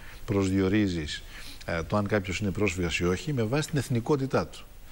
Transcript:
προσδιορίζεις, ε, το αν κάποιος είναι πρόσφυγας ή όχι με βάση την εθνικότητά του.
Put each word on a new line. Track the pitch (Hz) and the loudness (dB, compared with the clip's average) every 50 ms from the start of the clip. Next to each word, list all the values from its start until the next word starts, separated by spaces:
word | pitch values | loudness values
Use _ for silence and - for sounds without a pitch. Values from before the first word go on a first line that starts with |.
| - - - - - | -12 -14 -14 -8 -2
προσδιορίζεις, | - 101 101 98 95 95 98 95 95 101 107 104 95 90 82 76 76 - - - - - - - - - - - - | 0 2 4 4 4 4 4 4 6 4 4 4 4 2 -2 -4 -4 -6 -8 -10 -12 -14 -14 -12 -12 -12 -10 -6 -4
ε, | 87 82 | -4 -2
το | 82 - 107 | -2 0 0
αν | 104 101 | 0 2
κάποιος | 101 113 107 92 95 90 - | 2 0 0 0 0 -2 -2
είναι | 107 98 | -2 0
πρόσφυγας | 82 90 104 95 87 92 87 82 - - | 0 2 0 0 0 0 0 0 0 2
ή | 87 | 2
όχι | 87 92 90 - 151 | 2 2 0 -2 -2
με | 147 123 | -2 0
βάση | 110 107 131 151 151 - | 0 0 0 0 0 0
την | - 139 | -2 -2
εθνικότητά | 117 - 131 117 110 - 156 135 135 131 - 113 85 | 0 0 0 0 2 2 2 2 2 2 0 0 0
του. | - - - - - - - - - | -2 -6 -14 -16 -16 -16 -16 -16 -16